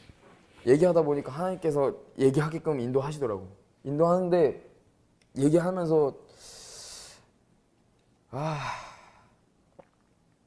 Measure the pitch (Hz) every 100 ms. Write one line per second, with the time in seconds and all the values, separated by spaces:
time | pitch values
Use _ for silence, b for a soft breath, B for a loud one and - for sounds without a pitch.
0 | b b b - _ - - 143 180 165
1 | 151 143 143 139 185 185 165 143 131 -
2 | - - 135 139 151 160 160 143 120 131
3 | 139 151 127 98 95 - _ _ 135 143
4 | 170 180 180 175 143 - - _ _ _
5 | _ _ _ - 143 165 175 185 165 156
6 | 139 - - B B B B B B B
7 | B B B _ _ _ _ _ _ _
8 | _ _ _ 127 156 147 135 B B B
9 | B B B B _ _ _ _ - _
10 | _ _ _ _